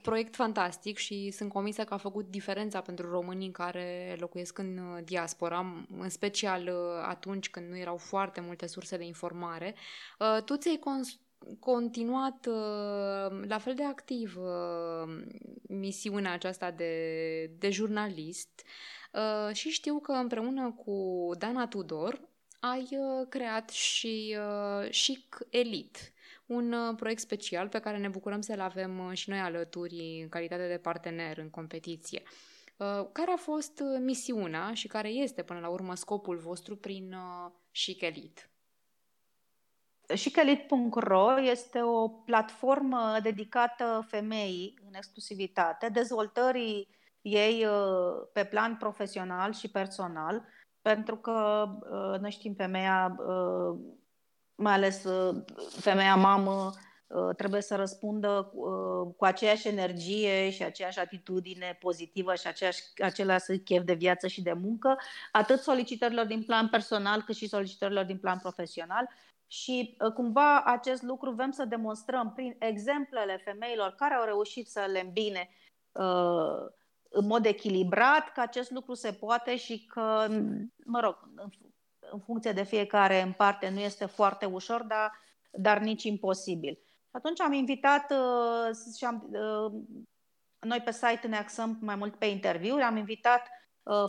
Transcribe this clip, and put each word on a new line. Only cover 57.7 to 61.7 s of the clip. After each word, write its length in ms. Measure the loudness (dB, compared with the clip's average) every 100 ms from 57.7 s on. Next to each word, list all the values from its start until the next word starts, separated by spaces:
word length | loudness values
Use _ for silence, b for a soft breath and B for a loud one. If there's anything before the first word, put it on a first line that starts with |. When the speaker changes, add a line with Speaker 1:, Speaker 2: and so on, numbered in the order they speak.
| -2
Speaker 2:
răspundă, 760 | -2 -4 -6 -2 0 0 -2
uh, 600 | -4 -4 -2 -2 -2 -4 2
cu 80 |
aceeași 440 | 4 6 4 4 2
energie 840 | 0 0 -2 -4 0 2 4 2
și 120 | 0
aceeași 360 | -4 -4 -6 -4
atitudine 800 | -4 -6 -4 -4 -4 -6 -8